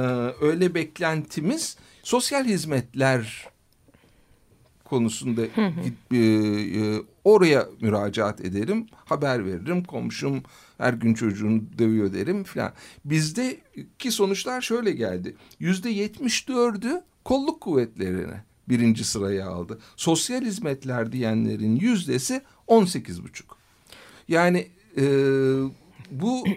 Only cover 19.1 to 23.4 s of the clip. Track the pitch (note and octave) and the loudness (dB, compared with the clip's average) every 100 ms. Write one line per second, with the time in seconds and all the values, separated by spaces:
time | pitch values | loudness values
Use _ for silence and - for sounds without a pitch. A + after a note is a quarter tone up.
19.1 | A2 G2 G2 F#2+ F2 F2 A2 - - E3+ | -2 -2 -2 -4 -8 -8 -12 -16 -4 0
20.1 | E3 - B3 A#3+ F#3+ D#3 C3+ C3 B2 A2+ | 0 0 -4 -4 -4 -4 -6 -4 -4 -4
21.1 | B2+ A2+ A2 A2 G#2+ A2 A#2+ A3+ A3 D3+ | -2 0 0 0 -2 0 2 2 0 0
22.1 | B2+ C3+ C4 - _ - A3+ F#3 C#3+ G#2 | -2 -2 -6 -8 _ 4 6 6 0 -8
23.1 | F2 F#2 - | -12 -12 -16